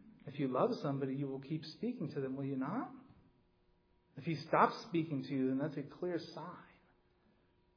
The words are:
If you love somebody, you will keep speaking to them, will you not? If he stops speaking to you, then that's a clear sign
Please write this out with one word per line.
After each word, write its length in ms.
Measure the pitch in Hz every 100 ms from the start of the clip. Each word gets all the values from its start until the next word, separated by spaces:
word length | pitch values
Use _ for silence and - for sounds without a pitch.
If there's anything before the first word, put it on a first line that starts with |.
| - - -
If 140 | 147
you 100 | 135
love 220 | 127 214 233
somebody, 320 | 151 139 135
you 140 | 135 139
will 120 | 135
keep 240 | 135 156
speaking 480 | - - 226 240 147
to 80 | 143
them, 160 | 131 135
will 80 |
you 140 | 139 131
not? 320 | 135 220 370 - - - - - _ _ _ _ _ _ _ 143
If 80 | 165
he 100 | 156
stops 400 | - 160 220 -
speaking 420 | - 170 156 139
to 60 | -
you, 180 | 135 131
then 120 | 131
that's 180 | 151 151
a 40 |
clear 380 | 143 - 180 165
sign 240 | - 160 170 - - - - _ _ _ _ _ _ _ _